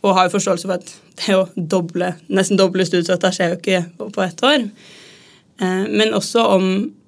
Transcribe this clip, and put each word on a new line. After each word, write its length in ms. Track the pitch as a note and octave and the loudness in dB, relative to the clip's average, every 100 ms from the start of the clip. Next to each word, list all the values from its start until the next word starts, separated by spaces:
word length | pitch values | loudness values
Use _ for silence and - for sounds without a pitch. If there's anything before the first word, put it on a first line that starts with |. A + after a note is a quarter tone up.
og 140 | G3+ F#3 | 4 4
har 100 | F#3 | 4
jo 80 | |
forståelse 320 | G3 F#3+ F3+ G3 | 2 0 -2 -2
for 140 | F#3 | -6
at 100 | - - _ - | -6 -20 _ -8
det 160 | - F#3+ | 0 2
å 60 | F#3 | 0
doble, 540 | - D#3+ F#3+ E3+ F3 F3+ F3+ - | -4 -2 -2 -2 -4 -4 -6 -2
nesten 240 | G3 F#3+ G3 | 0 2 2
doble 280 | F#3+ F#3 F#3 | 2 2 0
studiestøtta 420 | F3+ E3+ F3+ F#3 F#3 | 0 0 0 0 0
skjer 160 | F3 | -2
jo 60 | F3 | -2
ikke 480 | - F#3 F3 - G#3+ G3+ | -2 -2 -2 -10 -10 -4
på 80 | |
ett 180 | F3+ - B3+ | -6 -2 0
år. 160 | D4 G#3 - - - - - - - _ - | 0 -2 -12 -20 -20 -20 -20 -20 -20 _ -6
Eh, 220 | F#3 F#3 G#3 | -4 -2 -2
men 300 | G#3+ A3 G#3+ | 0 0 0
også 240 | - A#3 A3 G3 | -2 0 2 2
om 100 | F#3 F#3+ A3+ - | 2 0 -4 -10